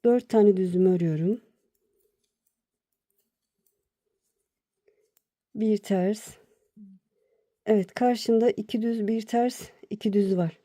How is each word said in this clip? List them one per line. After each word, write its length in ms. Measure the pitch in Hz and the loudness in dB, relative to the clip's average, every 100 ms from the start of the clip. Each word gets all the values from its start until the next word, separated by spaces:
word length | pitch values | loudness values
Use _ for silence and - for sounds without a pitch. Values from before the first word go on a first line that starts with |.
Dört 240 | 233 240 247 | 2 0 2
tane 280 | 220 208 185 | 4 4 4
düzümü 320 | 185 180 185 | -2 2 2
örüyorum. 520 | 180 170 156 170 240 _ _ _ _ _ _ _ _ _ _ _ _ _ _ _ _ _ _ _ _ _ _ _ _ _ _ _ _ _ _ _ _ _ _ _ _ _ _ _ _ _ | 2 0 -2 -2 -4 _ _ _ _ _ _ _ _ _ _ _ _ _ _ _ _ _ _ _ _ _ _ _ _ _ _ _ _ _ _ _ _ _ _ _ _ _ _ _ _ _
Bir 220 | - 220 208 | -4 -2 -2
ters. 600 | - 190 185 214 - - _ _ _ _ 196 190 _ _ _ _ _ _ - | 0 -2 0 -4 -10 -20 _ _ _ _ -20 -20 _ _ _ _ _ _ 0
Evet, 280 | 214 180 | 0 0
karşımda 560 | - 247 240 - 226 240 | -2 -2 0 0 2 2
iki 320 | - 214 226 | -2 -6 -4
düz, 240 | 233 226 208 | -4 -4 -4
bir 200 | 226 220 | -4 -2
ters, 420 | 233 247 - - _ - | -2 -2 -4 -20 _ -14
iki 220 | 208 214 | -6 -2
düz 240 | 202 196 185 | 0 0 0
var. 220 | 165 - | -2 -6